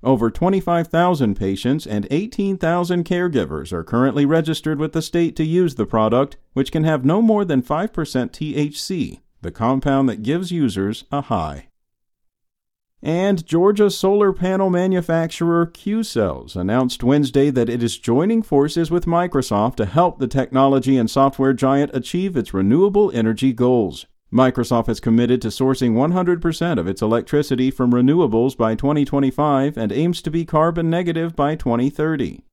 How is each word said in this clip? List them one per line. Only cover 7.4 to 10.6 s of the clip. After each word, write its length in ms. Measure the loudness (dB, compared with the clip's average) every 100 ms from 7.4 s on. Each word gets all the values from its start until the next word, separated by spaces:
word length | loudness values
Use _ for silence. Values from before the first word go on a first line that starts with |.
than 200 | 2 -2
five 280 | 0 -4 -4
percent 400 | -6 -4 -4 -4
T 240 | -6 -6 -4
H 240 | -4 -4
C, 420 | -8 -6 -6 -8 _ _
the 80 | -14
compound 580 | -4 -2 0 0 0 0
that 140 | -2
gives 300 | -4 -4 -4
users 540 | -2